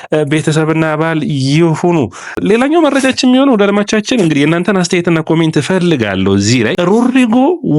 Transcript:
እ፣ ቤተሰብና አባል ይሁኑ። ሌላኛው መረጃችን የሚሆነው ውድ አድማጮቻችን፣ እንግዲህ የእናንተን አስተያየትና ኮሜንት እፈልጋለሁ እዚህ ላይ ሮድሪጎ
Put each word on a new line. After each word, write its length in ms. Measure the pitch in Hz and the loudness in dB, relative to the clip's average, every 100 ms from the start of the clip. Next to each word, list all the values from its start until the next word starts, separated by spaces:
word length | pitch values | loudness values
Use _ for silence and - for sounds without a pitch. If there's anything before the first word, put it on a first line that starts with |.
| - | -4
እ፣ 180 | 156 147 | -2 0
ቤተሰብና 580 | 156 151 151 156 160 160 | -2 0 0 0 0 -2
አባል 300 | 151 160 156 156 143 135 | -2 -2 -2 -4 -2 0
ይሁኑ። 500 | 151 170 156 175 170 107 - - - | 2 2 0 0 0 -2 -6 -16 -6
ሌላኛው 400 | 262 226 277 339 | -2 0 0 2
መረጃችን 460 | 294 269 262 - 254 | 2 0 0 0 2
የሚሆነው 260 | 254 277 | 2 2
ውድ 100 | 220 | 2
አድማጮቻችን፣ 540 | 202 208 208 220 214 254 | 2 0 0 -2 0 0
እንግዲህ 240 | 170 143 | 0 2
የእናንተን 380 | 147 170 180 196 | 2 0 0 0
አስተያየትና 400 | 170 180 175 165 | 0 -2 0 0
ኮሜንት 320 | 156 165 160 156 | 0 0 0 0
እፈልጋለሁ 800 | 131 190 175 151 104 95 95 | 0 0 0 0 0 0 0
እዚህ 260 | 98 101 127 | 2 2 0
ላይ 140 | 110 165 | 0 0
ሮድሪጎ 500 | 175 220 262 254 247 247 277 349 - | 0 2 2 2 2 2 0 0 -2